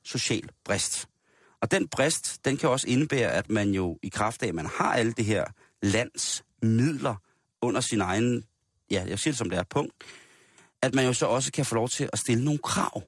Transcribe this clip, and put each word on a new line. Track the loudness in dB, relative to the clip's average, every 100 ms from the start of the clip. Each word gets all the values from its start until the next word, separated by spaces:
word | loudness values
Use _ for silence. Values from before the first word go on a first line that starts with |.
social | -8 -4 -2 -2 -4 -12 -4
brist. | -2 -2 -4 -8 _ _ _ _ -6
Og | 0
den | 0 0
brist, | 2 2 2 -4 -4 -2
den | 2
kan | 2
også | 2 2
indebære, | 2 2 2 2
at | 0 0
man | 0 2
jo | 2 0 -4
i | -8
kraft | -2 -2 -2
af, | -4
at | -4
man | -6
har | -2 2
alle | 2 2
det | 0 0
her | 0 -2 -8 _ -4
lands | 0 2 0 -4 -6 -6 _ -2
midler | 2 4 2 0 -4 -4 _ _ _ -4
under | -2 0
sin | 0 0
egen, | 0 2 2 0 -4 _ _ _ -4
ja, | -4 -2
jeg | -2
siger | -2
det | -2
som | -2
det | -2
er, |
punkt, | -2 -2 -2 -8 -20 -20 -20 _ _ _ _ -2
at | 2 4
man | 4
jo |
så | 2 2
også | 2 0
kan | -2 0
få | 0
lov | 0
til | -2 -4
at | -2
stille | 0 2 2
nogle | 0
krav. | 0 -2 -2 -4